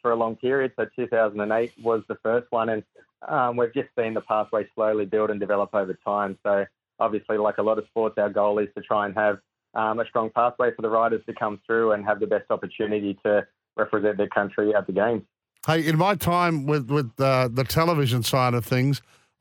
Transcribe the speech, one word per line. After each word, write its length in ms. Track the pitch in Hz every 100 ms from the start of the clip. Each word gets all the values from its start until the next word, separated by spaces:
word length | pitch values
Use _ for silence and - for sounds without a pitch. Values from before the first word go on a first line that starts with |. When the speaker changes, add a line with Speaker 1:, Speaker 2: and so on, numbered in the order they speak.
Speaker 1:
for 80 | 123
a 60 | 117
long 200 | 113 113
period, 360 | 127 135 131 127
so 120 | 110 -
two 100 | 120
thousand 340 | 113 110 104
and 120 | 104
eight 220 | 110 120 -
was 180 | 117 113 -
the 80 | 107
first 240 | 110 117 120
one, 200 | 117 113
and, 140 | 110 - _ _ _ -
um, 280 | 151 123 120
we've 180 | 120 131
just 140 | 127 -
seen 200 | 113 110
the 60 |
pathway 460 | - 107 104 110 101
slowly 320 | - 110 107 98
build 240 | 107 107
and 100 | 104
develop 300 | 98 101 98 107
over 180 | 95 87
time. 320 | - 101 101 95
So 240 | 104 101 98 _ _ -
obviously, 380 | 113 107 - 110
like 220 | 107 104
a 40 |
lot 140 | 107 110
of 80 | 104
sports, 280 | - 113 107
our 140 | 104
goal 260 | 101 104 104
is 120 | 104
to 80 | -
try 240 | 101 107 101
and 80 |
have, 240 | 98 107 101 _ _ _ 113
um, 240 | 110 110
a 60 | 110
strong 240 | 120 110
pathway 420 | 120 120 123 123
for 80 | 113
the 80 | 110
riders 320 | 113 117 113 -
to 60 | 110
come 260 | 110 101
through 280 | - 113 113
and 120 | 104 104
have 140 | 101
the 80 | 104
best 220 | 104 -
opportunity 720 | 107 95 - 107 107 101 95
to 220 | 107 104 98 _ _ -
represent 420 | 104 107 104 101
their 120 | 101
country 440 | - 101 104 104
at 140 | 104 98
the 60 |
Games. 280 | 95 110 113 - _ _ _ -
Speaker 2:
Hey, 200 | 160 156
in 120 | 156
my 180 | 185 170
time 500 | - 175 175 160 139
with, 240 | 151 120
with, 300 | 147 127 -
uh, 300 | 135 131 127
the 140 | 117 127
television 580 | - 165 165 131 123
side 300 | 107 135 127
of 100 | 120
things, 380 | 110 127 131 139 - _ _ -